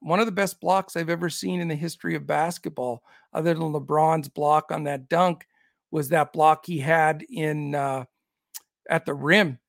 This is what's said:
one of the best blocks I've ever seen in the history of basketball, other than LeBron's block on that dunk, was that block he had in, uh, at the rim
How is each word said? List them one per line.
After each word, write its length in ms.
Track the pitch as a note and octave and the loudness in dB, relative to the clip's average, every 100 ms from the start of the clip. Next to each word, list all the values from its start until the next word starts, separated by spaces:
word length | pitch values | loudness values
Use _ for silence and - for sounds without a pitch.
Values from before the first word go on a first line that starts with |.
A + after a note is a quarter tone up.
one 200 | D3+ F#3 | -2 0
of 60 | A3+ | 0
the 60 | |
best 280 | F#3+ F#3 - | 0 -4 -2
blocks 360 | F3+ F#3+ F#3 E3+ | 0 0 0 -4
I've 120 | E3 | -4
ever 220 | E3+ E3+ | -4 -4
seen 300 | - F#3+ F3+ | -6 -4 -4
in 80 | E3+ | -4
the 60 | |
history 400 | D3 E3 - E3+ | -4 -6 -6 -6
of 120 | D#3+ C#3+ | -4 -2
basketball, 760 | D3+ E3 E3+ - - B2 A#2 _ _ _ | 0 0 -4 -10 -6 -6 -6 _ _ _
other 220 | E3 E3 | -2 0
than 180 | D#3+ D#3+ | 0 -2
LeBron's 560 | D3 C3+ D3+ D#3+ D#3+ C#3 | -6 -2 2 4 2 -2
block 420 | - D3 D3+ - | -2 2 2 2
on 140 | D#3 | -4
that 240 | D3 C#3 C3 | -4 -8 0
dunk, 380 | E3+ F3+ E3+ - _ _ _ _ | 2 2 0 -10 _ _ _ _
was 180 | D#3 C3+ | -6 0
that 220 | D#3+ D3 | 2 2
block 340 | D#3+ D#3 D#3 - | 4 6 4 0
he 120 | D#3+ | -4
had 460 | C#3 E3 D#3 D#3 - | 2 4 2 0 -6
in, 440 | A3+ D3+ D3+ C#3+ | -4 -2 -2 -4
uh, 300 | C#3+ C#3 C3 B2+ _ _ _ _ - - _ - | -2 -2 -4 -8 _ _ _ _ -20 -20 _ -4
at 160 | E3 - | -2 -2
the 80 | |
rim 440 | C#3+ C#3+ G3+ E3+ B2+ | -4 2 4 4 -2